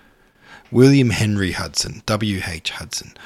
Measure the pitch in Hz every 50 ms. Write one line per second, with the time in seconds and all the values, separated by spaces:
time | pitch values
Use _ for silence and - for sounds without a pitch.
0 | _ _ _ _ _ _ _ _ _ - - - _ _ - 117 127 139 139 139
1 | 127 120 92 87 110 107 104 101 98 90 82 - 87 78 - - - 92 - 113
2 | - - 110 104 113 104 98 92 87 90 85 80 - - - - - - - -
3 | - - - - -